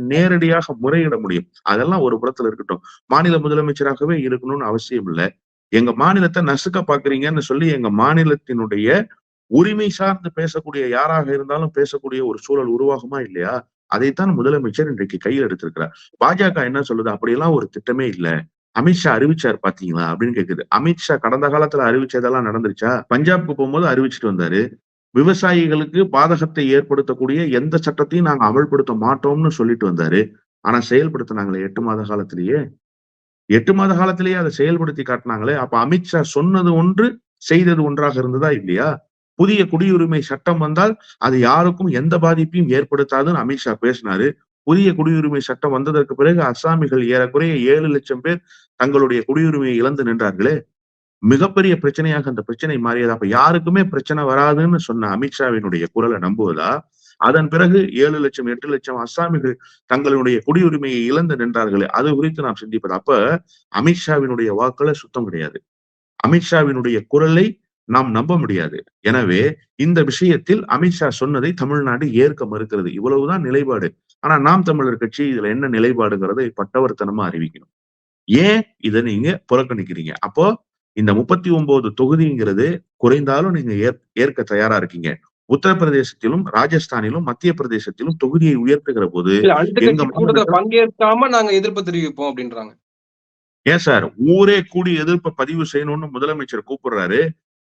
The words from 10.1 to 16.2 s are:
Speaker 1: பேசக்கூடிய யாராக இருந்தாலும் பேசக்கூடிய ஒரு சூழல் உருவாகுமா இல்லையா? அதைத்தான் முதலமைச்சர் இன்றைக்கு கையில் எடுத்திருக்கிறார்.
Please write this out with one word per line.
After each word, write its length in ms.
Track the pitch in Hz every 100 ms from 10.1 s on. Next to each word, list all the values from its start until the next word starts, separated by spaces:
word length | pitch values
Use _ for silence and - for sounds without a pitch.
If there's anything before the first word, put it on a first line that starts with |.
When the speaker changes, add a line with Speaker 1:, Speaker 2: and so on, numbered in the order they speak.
| 190 175 160
Speaker 1:
பேசக்கூடிய 480 | 165 160 156 143 127
யாராக 380 | 120 151 160 139
இருந்தாலும் 400 | 139 139 151 160
பேசக்கூடிய 460 | 143 143 139 135 131
ஒரு 140 | 127 104
சூழல் 320 | - 139 127
உருவாகுமா 460 | 120 139 135 120 139
இல்லையா? 320 | 113 87 92 123 - _ _
அதைத்தான் 420 | 104 135 139 190 147
முதலமைச்சர் 540 | 127 147 120 - 156
இன்றைக்கு 280 | 110 98 90
கையில் 260 | 101 135 117
எடுத்திருக்கிறார். 460 | 92 82 80 80 - _ _